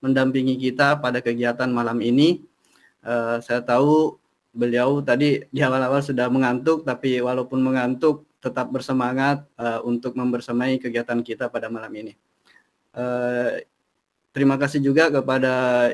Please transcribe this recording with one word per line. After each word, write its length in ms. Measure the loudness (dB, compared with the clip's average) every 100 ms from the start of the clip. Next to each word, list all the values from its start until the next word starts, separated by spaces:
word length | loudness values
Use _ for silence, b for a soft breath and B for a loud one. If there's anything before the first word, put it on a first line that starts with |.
mendampingi 560 | 0 2 2 2 0 0
kita 400 | -2 0 2 2
pada 240 | 0 -2
kegiatan 480 | -2 0 -2 -2 -2
malam 320 | -2 -2 -2
ini. 400 | 0 4 4 2 -4 _ b b b b -6
Eh, 320 | -4 -2 -4
saya 240 | -2 -4
tahu 560 | 0 2 4 4 2 -2 _ _ _
beliau 480 | -4 0 2 2 2
tadi 480 | 2 2 2 0 -2
di 140 | 0
awal-awal 400 | 0 2 0 0
sudah 240 | 0 0 0
mengantuk, 560 | 2 2 2 0 0
tapi 400 | 0 -4 -2 0
walaupun 400 | 0 -2 -2 -2
mengantuk 640 | 0 0 -2 0 0 0 -6 _
tetap 240 | -8 -4 -4
bersemangat, 800 | -4 -4 -2 -2 0 0 0 -6 -8
eh, 240 | -4 -4 -2
untuk 240 | -4 -4
membersamai 640 | -4 -2 -4 -4 -2 -2 -2
kegiatan 480 | -4 -6 -4 -4
kita 240 | -4 -6 -6
pada 240 | -6 -8
malam 220 | -10 -12 -14
ini. 220 | -14 -18 _ _ _ b b _ _ -8
Eh, 640 | -6 -4 -2 -2 -2 -4 -8 _ _ _ _ _ _
terima 240 | 0 2 2
kasih 240 | 0 0
juga 320 | 2 4 4
kepada 400 | 2 0 0 2 2 2 2 2